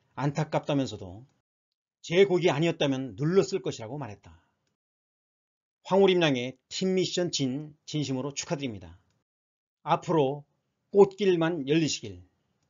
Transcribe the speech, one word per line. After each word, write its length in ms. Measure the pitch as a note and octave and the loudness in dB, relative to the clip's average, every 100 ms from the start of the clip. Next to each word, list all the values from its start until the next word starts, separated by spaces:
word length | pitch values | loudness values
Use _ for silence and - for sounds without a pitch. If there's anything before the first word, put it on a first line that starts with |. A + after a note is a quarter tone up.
| _ | _
안타깝다면서도 1120 | - C#3+ C#3+ D3+ D#3 - C#3+ B2 G#2 F#2+ F#2+ C3 _ _ _ _ _ _ _ | -6 -4 -2 -2 -4 -2 -2 -2 -6 -14 -16 -20 _ _ _ _ _ _ _
제 240 | - E3+ G3+ | 0 4 4
곡이 240 | F3+ E3+ | 4 2
아니었다면 640 | C#3 E3+ E3 D3 C3 C3+ G2 | 2 0 0 0 0 -4 -4
눌렀을 440 | D3+ F#3+ E3+ F#3 | 0 2 2 0
것이라고 340 | D#3+ - A2 D3 | -6 -8 -10 -12
말했다. 420 | A#2+ G2+ - D#2+ _ _ _ _ _ _ _ _ _ _ _ _ _ _ - | -12 -14 -20 -20 _ _ _ _ _ _ _ _ _ _ _ _ _ _ -2
황우림 340 | F#3+ G3 F3+ | 4 6 6
양의 360 | D#3+ B2+ B2 - - | 4 2 -2 -8 -12
팀 240 | - F#3+ F#3 | -4 0 0
미션 360 | E3+ - F3 | 0 -2 -4
진, 440 | - C3+ C3+ D3+ - - | -2 -4 -4 -10 -16 -8
진심으로 480 | D3+ C3+ C3 C#3 - | -6 -4 -4 -6 -8
축하드립니다. 600 | - D#3+ C#3 G2+ F2 E2+ _ _ _ _ _ _ _ _ | -8 -6 -6 -10 -16 -20 _ _ _ _ _ _ _ _
앞으로 600 | D3 E3+ - E3 C3+ C#3+ - _ _ _ _ | -2 -2 0 0 0 -2 -12 _ _ _ _
꽃길만 760 | G3+ G3 - G3+ F3 E3 F3 C3+ | 6 6 6 2 2 2 -2 0
열리시길. 560 | D#3+ D3 - A2 F2+ - _ _ _ _ | 2 0 -2 -10 -16 -20 _ _ _ _